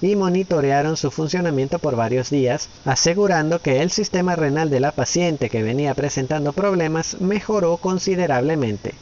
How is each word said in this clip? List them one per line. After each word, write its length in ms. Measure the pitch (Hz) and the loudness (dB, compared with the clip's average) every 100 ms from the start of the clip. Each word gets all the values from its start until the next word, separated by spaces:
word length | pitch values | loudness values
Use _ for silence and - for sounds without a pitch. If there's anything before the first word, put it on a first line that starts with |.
y 160 | 180 208 | 0 2
monitorearon 800 | 190 180 190 165 139 139 147 160 | 2 0 0 0 2 2 0 0
su 120 | 143 | -2
funcionamiento 680 | - 156 180 175 139 135 170 | -2 -2 -2 0 0 -2 -2
por 160 | 151 120 | -2 0
varios 340 | 113 127 123 | 0 0 0
días, 380 | 147 127 127 - - | 0 0 0 -6 -8
asegurando 760 | - 131 165 180 202 170 156 170 | -4 0 2 2 2 2 0 0
que 200 | 151 131 | 0 2
el 80 | 175 | 2
sistema 460 | - 208 185 180 170 | 0 -2 0 0 0
renal 340 | 147 147 160 | 0 0 0
de 120 | 131 | 2
la 100 | 139 | 0
paciente 580 | - 123 170 175 151 117 | 0 -2 0 0 0 -2
que 140 | 117 | -2
venía 300 | 110 127 147 | 0 0 -2
presentando 580 | 131 143 135 131 151 147 | -2 -2 -2 -2 -2 -2
problemas 720 | 143 202 185 160 160 160 - | 0 0 2 0 -2 -4 -2
mejoró 560 | 185 208 - 214 170 170 | -2 -2 0 0 2 0
considerablemente. 1160 | 185 185 - 180 175 127 139 160 120 101 117 - | 0 -2 0 0 0 2 2 0 0 -2 -6 -12